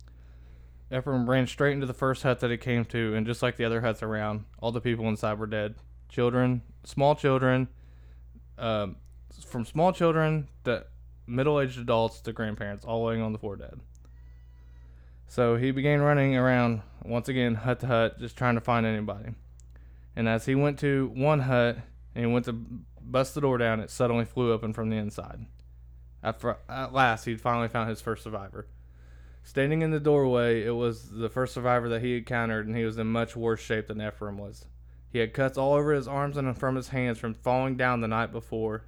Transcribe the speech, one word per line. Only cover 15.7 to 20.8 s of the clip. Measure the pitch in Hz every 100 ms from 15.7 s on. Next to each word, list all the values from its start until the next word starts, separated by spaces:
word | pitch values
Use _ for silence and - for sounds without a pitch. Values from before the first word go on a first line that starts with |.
began | 135 143 147
running | 147 147 135 131
around, | 127 123 120 113 - -
once | - 117 113
again, | 131 120 110
hut | 123 123
to | 123
hut, | 117 113 -
just | 117 -
trying | 123
to | 117
find | 117 117 113
anybody. | 107 104 101 113 110 - - - - - - - -
And | 113
as | 113 135
he |
went | 135 147
to | 139